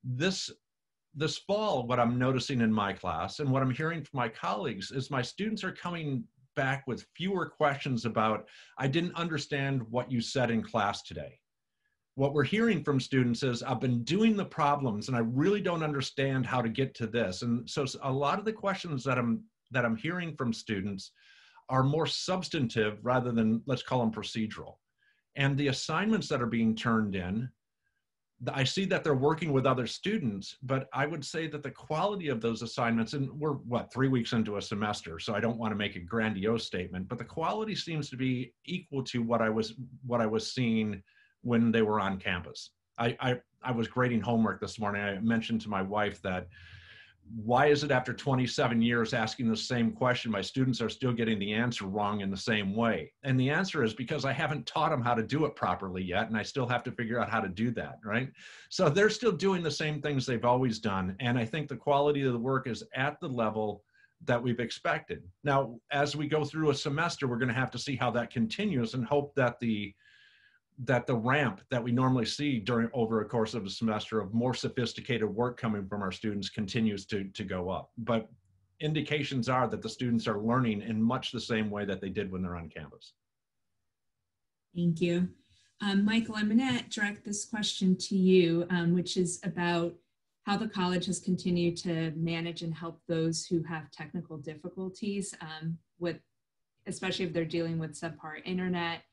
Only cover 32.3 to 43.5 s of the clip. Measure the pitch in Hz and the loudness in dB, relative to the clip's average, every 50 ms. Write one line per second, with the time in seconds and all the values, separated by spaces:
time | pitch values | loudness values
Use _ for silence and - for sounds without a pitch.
32.3 | 127 113 110 117 113 110 120 113 - - 123 117 117 113 113 113 - 143 135 139 | -2 0 0 -2 -2 -2 -6 -6 -2 0 2 2 2 2 0 0 -2 -4 -4 -4
33.3 | - 156 147 156 139 135 - 113 123 110 98 - - 123 131 135 131 123 113 - | -4 -4 -2 -2 -2 -4 -4 -2 -2 -2 -2 -4 0 0 2 4 4 2 0 0
34.3 | - 117 107 101 104 101 98 - 113 101 107 104 104 - - 82 80 - - - | 0 0 0 0 -2 -4 -4 -4 -4 -2 0 -2 -2 -4 -6 -10 -10 -8 -6 -2
35.3 | 110 101 107 113 117 113 113 107 107 101 104 101 95 92 87 87 107 113 110 110 | -2 0 0 0 -2 0 -2 -2 -2 -2 -2 -4 -4 -8 -8 -4 -2 0 0 0
36.3 | 104 95 95 110 117 113 - - - 92 90 95 92 90 92 92 - 80 - - | 0 0 0 0 0 0 -2 -4 -4 -4 -4 -4 -6 -8 -6 -6 -8 -8 -8 -10
37.3 | - - 160 175 202 214 220 220 190 - - - 165 156 143 - - 123 131 131 | -6 -4 -2 -2 -2 -2 -4 -4 -4 -6 -6 -4 -4 -4 -4 -6 -4 -2 0 0
38.3 | 127 123 127 - _ _ _ - 170 185 - _ 143 135 131 - - 123 117 113 | 0 0 -4 -8 _ _ _ -8 -8 -8 -8 _ -6 -6 -4 -2 -2 -2 0 2
39.3 | 117 113 113 110 110 113 110 - - - 127 - - - - 123 120 117 113 107 | 2 2 4 2 2 0 0 -2 -4 -10 -12 -12 -14 -14 -4 -2 2 2 2 2
40.3 | 110 110 - - - - 127 117 113 113 110 107 101 98 - _ _ _ _ _ | 2 0 -2 -2 -2 0 2 2 2 2 2 0 -2 -6 -10 _ _ _ _ _
41.3 | _ _ - 120 120 117 117 117 110 117 110 104 107 107 98 98 98 95 - 104 | _ _ -2 2 4 6 6 6 6 6 6 6 4 2 2 0 -2 -2 -2 -2
42.3 | 90 87 87 - - - - - _ _ _ _ _ - 117 120 - - 139 127 | -2 -2 -4 -8 -14 -14 -16 -18 _ _ _ _ _ -2 -2 -2 -2 0 0 0
43.3 | 123 123 _ _ | 0 0 _ _